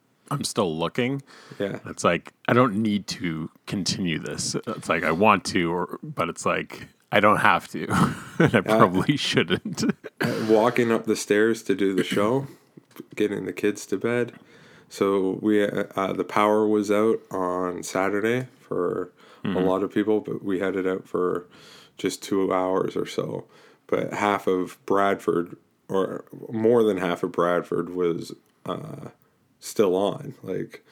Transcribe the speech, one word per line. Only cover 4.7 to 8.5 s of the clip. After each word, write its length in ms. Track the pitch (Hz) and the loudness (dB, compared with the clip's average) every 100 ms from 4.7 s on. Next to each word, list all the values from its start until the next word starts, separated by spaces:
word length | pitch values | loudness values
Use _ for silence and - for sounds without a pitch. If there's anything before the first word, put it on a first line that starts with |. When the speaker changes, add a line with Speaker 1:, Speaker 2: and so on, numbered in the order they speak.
| - - | -6 -4
Speaker 1:
like, 160 | 82 | -2
I 60 | 82 | 0
want 320 | 82 107 95 - | 4 6 4 2
to, 240 | 98 85 | 0 0
or, 280 | 87 87 - | -2 -4 -8
but 280 | 151 135 85 | -10 -6 -4
it's 160 | - 95 | -4 -2
like, 420 | 87 78 - - _ _ | -2 -4 -12 -18 _ _
I 100 | 110 | 4
don't 200 | 107 92 | 6 6
have 280 | 107 87 - | 4 4 0
to. 160 | 82 80 | -8 -2
<laughs> 500 | - - - - - | 0 0 -2 -6 2
And 160 | 156 | 4